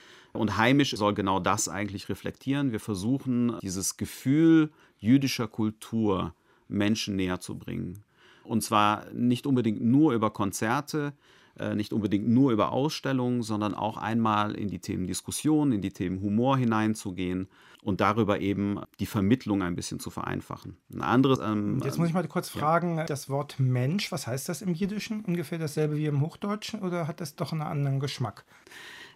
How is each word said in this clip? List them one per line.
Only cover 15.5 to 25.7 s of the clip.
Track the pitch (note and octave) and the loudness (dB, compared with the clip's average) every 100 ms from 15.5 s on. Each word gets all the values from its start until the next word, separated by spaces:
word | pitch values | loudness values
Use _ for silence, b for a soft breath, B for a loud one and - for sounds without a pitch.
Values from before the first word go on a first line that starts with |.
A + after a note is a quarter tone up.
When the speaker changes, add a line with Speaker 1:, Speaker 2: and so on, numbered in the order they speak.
| D3+ C#3+ | 4 4
Speaker 1:
in | G#2+ | 2
die | F#2 | -2
Themen | - F2+ F#2 | -4 -4 -2
Humor | G2+ G#2 B2+ C3+ | 0 2 2 2
hineinzugehen | A#2+ A2 A2 G#2+ G#2 F#2 F2+ F#2 F#2+ B B B | 2 2 2 0 -6 -4 -2 -2 -6 B B B
und | G#2+ F#2 | -4 2
darüber | G2+ G#2+ G2+ G2+ | 2 4 2 2
eben | G2 G2 G2+ G2+ - - | 0 0 0 -2 -8 -6
die | G#2 | -2
Vermittlung | A2 G2 B2+ G2+ G2+ | 2 4 4 2 0
ein | F2 F2+ | 0 -4
bisschen | - - | -6 -8
zu | - | -8
vereinfachen. | - - F#2+ - - F#2+ F2 _ | -8 -6 -8 -8 -12 -14 -18 _
Ein | F#2+ | -6
anderes, | C2+ A#2 C3+ B2+ | 2 4 4 2
ähm, | G2 G#2+ G#2 B2 | 0 -2 -2 -2
Speaker 2:
Jetzt | C3+ - | -2 -2
muss | E3+ | 0
ich | |
mal | F3 D#3+ | 0 -2
kurz | F3+ - | -6 -6
Speaker 1:
ja. | - | -4
Speaker 2:
fragen, | D3 E3+ F3 D#3+ E3 | 0 2 0 -2 -4
das | C3+ - | -6 -4
Wort | C#3 C#3+ - | -6 -4 -2
Mensch, | B2+ B2+ C3 G3+ - | 0 2 0 -2 -4
was | F3+ - | -6 -6
heißt | C3+ - | -6 -6
das | D#3+ | -6
im | F#3+ | -4
Jiddischen? | E3 G3 G#3 - G#3+ G3 | -2 -4 -4 -6 -6 -4
Ungefähr | F3 - E3+ | -4 -4 -6
dasselbe | D#3 | -4